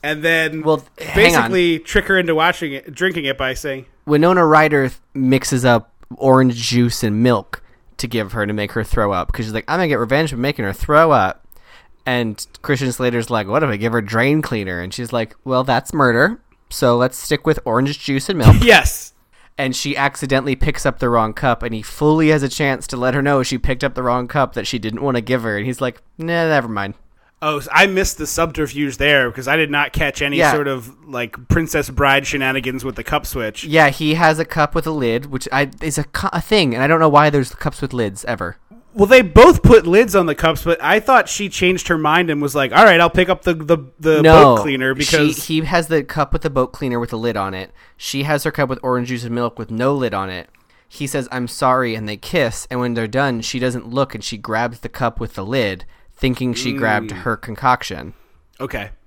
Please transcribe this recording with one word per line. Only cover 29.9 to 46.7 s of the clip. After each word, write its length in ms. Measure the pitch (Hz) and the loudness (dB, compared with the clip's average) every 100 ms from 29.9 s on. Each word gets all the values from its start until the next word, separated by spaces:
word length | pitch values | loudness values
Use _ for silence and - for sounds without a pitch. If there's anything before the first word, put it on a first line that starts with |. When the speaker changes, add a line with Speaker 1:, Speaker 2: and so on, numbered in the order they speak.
Speaker 1:
catch 300 | - 151 - | -2 -4 -4
any 140 | 143 147 | -4 0
Speaker 2:
Yeah. 140 | 156 | 0
Speaker 1:
sort 140 | 151 143 | 0 -2
of, 400 | 131 117 _ - | -6 -10 _ -12
like, 400 | 127 120 - 127 | -8 -8 -12 -2
Princess 380 | 165 160 156 143 | -2 0 -4 -4
Bride 380 | 135 143 139 139 | 0 2 2 0
shenanigans 580 | 147 131 135 131 127 | -4 -2 -2 -4 -6
with 120 | 123 123 | -8 -10
the 80 | |
cup 240 | 117 151 - | -4 -4 -4
switch. 360 | 139 110 - | -8 -8 -8
Speaker 2:
Yeah, 260 | 160 156 147 | 0 4 4
he 260 | 135 151 160 | 4 -2 2
has 240 | 165 156 | 2 2
a 60 | 160 | -4
cup 280 | 160 147 | -2 0
with 140 | 165 160 | 0 -4
a 40 | |
lid, 360 | 156 120 117 143 | -2 -2 -2 -4
which 200 | 131 - | -10 -4
I, 180 | 135 143 - | -2 -2 -4
is 200 | 156 147 | -6 -6
a, 40 | 147 | -6
cu-, 240 | - 190 | -6 -4
a 80 | 175 | -6
thing, 320 | - 214 151 | 0 2 2
and 80 | 117 | 0
I 40 | 139 | 0
don't 120 | 160 | 4
know 100 | 160 | 6
why 200 | 143 151 | 6 4
there's 240 | 143 131 | 2 -2
cups 260 | - 156 - | -6 -8 -6
with 140 | 139 | -8
lids 320 | 127 107 98 - | -4 -4 -6 -10
ever. 320 | 113 87 - _ - _ 220 | -8 -8 -12 _ -20 _ 0
Speaker 1:
Well, 100 | 196 | 6
they 160 | 254 | 8
both 400 | 196 180 294 - | 8 8 10 10
put 240 | - 226 170 | 8 8 8
lids 300 | 190 240 190 | 4 4 2
on 100 | 165 | 0
the 80 | |
cups, 300 | 147 165 156 | 0 0 0
but 180 | 170 165 | -2 -2
I 160 | 147 208 | 2 0
thought 300 | 214 254 - | 4 4 2
she 180 | - 202 | -6 -8
changed 420 | - 180 185 - | -2 0 0 -2
her 100 | 165 | 0
mind 320 | 151 160 175 | 2 2 2
and 100 | 147 | -2
was 140 | 147 143 | -2 -2
like, 160 | 135 | 2
"All 100 | 135 | 6
right, 160 | 220 170 | 8 8
I'll 120 | 170 | 4
pick 180 | - 180 | 4 2
up 140 | 180 | 0
the, 100 | - | 0
the, 240 | 165 151 165 139 _ | -2 0 0 0 _
the 240 | 160 156 | 2 6
Speaker 2:
No, 320 | 156 156 143 113 | 8 10 8 6
Speaker 1:
boat 80 | |
cleaner," 320 | 104 135 131 135 | 2 -2 -2 -2
because 400 | 143 160 147 120 | 0 2 2 -2
Speaker 2:
she, 240 | - 156 | -4 -2
he 60 | 160 | 0
has 220 | 180 160 | -2 0
the 140 | 160 | -2
cup 300 | - 151 143 | -2 -4 -2
with 80 | 160 | -2
the 80 | 156 | -2
boat 240 | 135 127 | -2 -2